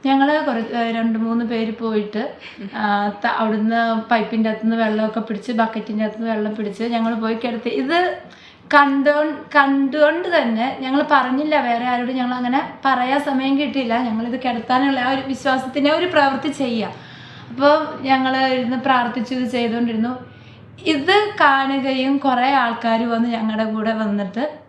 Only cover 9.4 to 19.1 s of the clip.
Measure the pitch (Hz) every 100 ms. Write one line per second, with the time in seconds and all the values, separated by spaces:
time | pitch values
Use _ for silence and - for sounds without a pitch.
9.4 | - 294 269 277 269 302 302 330 359 339
10.4 | 240 220 254 262 262 277 285 - 254 262
11.4 | 302 294 247 233 247 247 247 262 247 247
12.4 | 247 269 302 - 269 254 254 285 285 262
13.4 | 269 277 285 269 233 226 247 220 233 254
14.4 | 262 214 - 254 277 262 247 269 269 269
15.4 | 277 262 254 285 285 320 359 330 277 269
16.4 | 285 269 262 226 131 - - - - -
17.4 | - 240 285 311 302 - 262 262 262 262
18.4 | 262 254 240 254 277 254 240